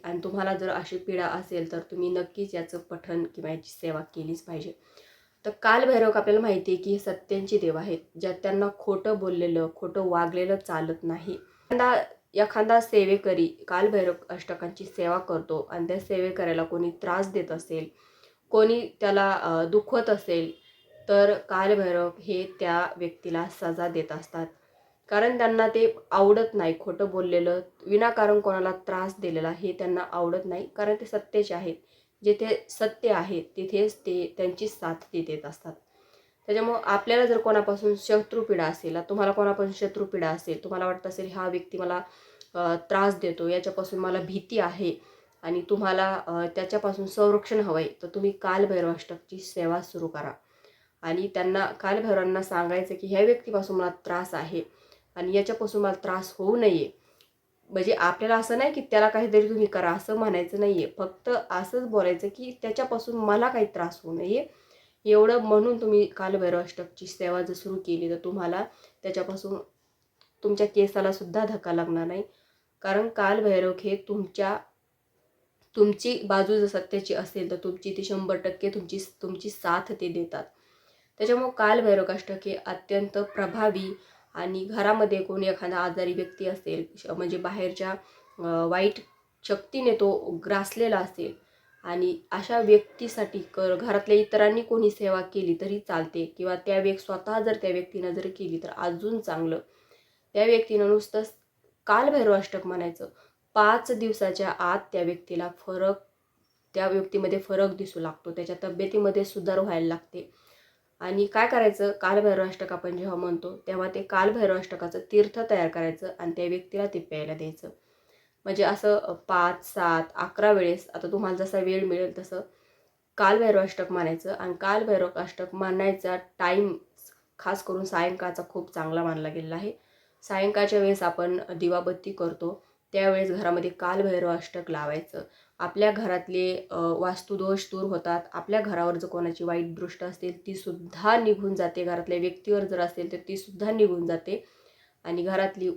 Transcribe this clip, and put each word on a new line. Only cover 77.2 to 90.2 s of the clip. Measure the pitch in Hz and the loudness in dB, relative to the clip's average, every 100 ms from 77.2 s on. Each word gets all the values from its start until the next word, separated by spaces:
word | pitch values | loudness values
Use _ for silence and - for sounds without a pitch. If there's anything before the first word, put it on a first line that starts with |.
| 190 196 175 | -4 -6 -6
तर | 180 | -6
तुमची | 185 180 196 196 | -6 -8 -8 -6
ती | |
शंभर | 196 190 190 180 | -4 -4 -2 -4
टक्के | 185 - 196 | -4 -4 -4
तुमची, | 202 170 190 - - | -4 -8 -10 -10 -12
तुमची | 190 185 208 | -10 -10 -10
साथ | - 175 175 180 - | -6 -2 -2 -2 -8
ते | 180 | -6
देतात. | 170 170 151 - _ _ _ _ _ _ - | -4 -6 -8 -12 _ _ _ _ _ _ -4
त्याच्यामुळं | 214 247 254 | 0 2 0
कालभैरव | - - 233 220 196 185 | 2 4 4 6 4 2
अष्टक | 196 - 190 | -4 -6 -10
हे | 196 185 - | -8 -8 -8
अत्यंत | 185 - 196 202 208 | -10 -2 -2 -2 -4
प्रभावी | 208 - 185 220 214 190 190 202 _ _ _ | -4 -4 -4 0 0 0 -4 -10 _ _ _
आणि | 170 180 190 | -10 -6 -6
घरामध्ये | 196 220 202 220 214 190 | -6 0 2 4 4 2
कोणी | 190 190 190 | -2 -2 -2
एखादा | 190 180 180 | -2 -2 -2
आजारी | 180 175 180 | -2 -2 -2
व्यक्ती | 180 180 - 185 | -2 -6 -6 -6
असेल, | 190 165 160 165 - | -6 -6 -8 -8 -12
श-, | - | -10
म्हणजे | 170 175 180 | -6 -4 -4
बाहेरच्या, | 180 202 185 185 190 190 - _ _ - | -6 -4 -6 -4 -6 -8 -12 _ _ -10
अ, | 170 165 165 | -4 0 0
वाईट | 180 202 - - _ _ _ | 2 2 0 -14 _ _ _
शक्तीने | - 196 - 269 247 | -4 -4 -4 0 2
तो | 214 196 - | 4 4 2